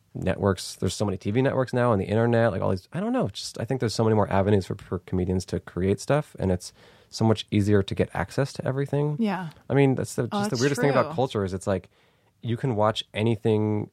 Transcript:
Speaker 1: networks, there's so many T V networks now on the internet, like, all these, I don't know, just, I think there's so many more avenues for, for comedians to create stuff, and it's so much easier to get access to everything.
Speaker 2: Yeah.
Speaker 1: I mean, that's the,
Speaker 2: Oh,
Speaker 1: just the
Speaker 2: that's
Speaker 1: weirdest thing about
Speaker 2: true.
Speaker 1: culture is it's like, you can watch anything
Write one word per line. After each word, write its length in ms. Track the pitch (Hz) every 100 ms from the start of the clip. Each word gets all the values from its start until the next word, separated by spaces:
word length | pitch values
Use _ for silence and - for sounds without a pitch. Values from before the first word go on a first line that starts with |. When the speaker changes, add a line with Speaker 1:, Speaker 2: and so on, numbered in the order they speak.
| _
Speaker 1:
networks, 640 | - 92 - 101 92 - -
there's 180 | 101
so 120 | - 104
many 120 | 92
T 140 | 101
V 100 | 113
networks 300 | 135 120 127
now 220 | 123 120
on 40 | 101
the 40 |
internet, 480 | - 107 117 117 113
like, 100 | 92
all 100 | 98
these, 180 | 95 -
I 80 | 156
don't 140 | 214
know, 160 | 254 135
just, 280 | - - -
I 20 |
think 160 | 110 131
there's 160 | 113 -
so 80 |
many 100 | 110 107
more 140 | 101
avenues 360 | 98 98 104 90
for, 100 | 104
for 240 | - 92
comedians 460 | - 92 90 92 -
to 160 | 87
create 400 | - - 95 101
stuff, 340 | - 139 - -
and 140 | 95
it's 220 | 90 - - - - _
so 140 | -
much 240 | 113 107 -
easier 300 | 107 98 104
to 140 | 95 -
get 140 | -
access 380 | - 87 - 139
to 120 | - -
everything. 500 | 131 143 143 147 151
Speaker 2:
Yeah. 320 | 220 185 170 - -
Speaker 1:
I 40 |
mean, 220 | 131 139 127
that's 200 | 110 -
the, 80 |
Speaker 2:
Oh, 160 | 120 208
Speaker 1:
just 100 | 202
the 0 | 127
Speaker 2:
that's 60 |
Speaker 1:
weirdest 200 | 139 139
thing 80 | 143
about 160 | 131 120
Speaker 2:
true. 100 | 160
Speaker 1:
culture 300 | 127 110 95
is 80 |
it's 140 | 92 -
like, 220 | 95 - _ _ _ _ _
you 140 | 117 117
can 180 | 139 104
watch 280 | 107 113 -
anything 800 | 98 113 110 117 107 107 104 104